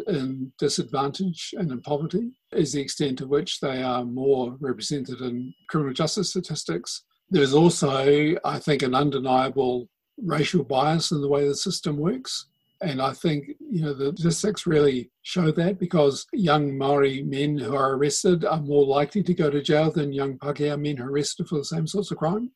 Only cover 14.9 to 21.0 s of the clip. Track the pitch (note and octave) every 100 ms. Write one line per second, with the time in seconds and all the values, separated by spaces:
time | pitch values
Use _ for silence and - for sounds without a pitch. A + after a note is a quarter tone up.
14.9 | B2+ A#2 _ - F3+ D#3 D#3 E3+ G3 F3
15.9 | E3+ C#3+ C3 - C#4 E3+ D3+ C#3+ C3+ C#3
16.9 | C#3+ C#3 C3+ C#3+ C3+ D3 D3 A#2 C#3 C3+
17.9 | C3+ D3 - F#3+ F3 D#3+ D#3 C#3+ D3 C3+
18.9 | C#3 C#3+ G#3 F#3 F3 D3+ C#3+ C#3+ D3+ D#3
19.9 | D#3+ C#3+ C#3 C#3 C3 D3 D3+ D3 D3 D3
20.9 | C#3